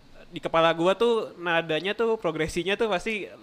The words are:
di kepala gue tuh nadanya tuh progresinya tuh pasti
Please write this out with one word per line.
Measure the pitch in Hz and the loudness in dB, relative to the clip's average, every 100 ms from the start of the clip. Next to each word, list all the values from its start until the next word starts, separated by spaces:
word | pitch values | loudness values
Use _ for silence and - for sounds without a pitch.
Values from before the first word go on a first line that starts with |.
| - - - | -20 -20 -16
di | 170 | -10
kepala | 175 165 165 | -2 2 4
gue | 165 170 196 | 4 2 4
tuh | 240 226 139 - | 2 2 -2 -8
nadanya | 175 165 165 156 180 | -2 0 0 -2 -2
tuh | 208 226 220 | 0 0 0
progresinya | 175 156 160 180 170 | -2 -2 -2 -2 -2
tuh | 202 233 | 0 0
pasti | 180 226 214 131 107 | -2 -2 -6 -8 -14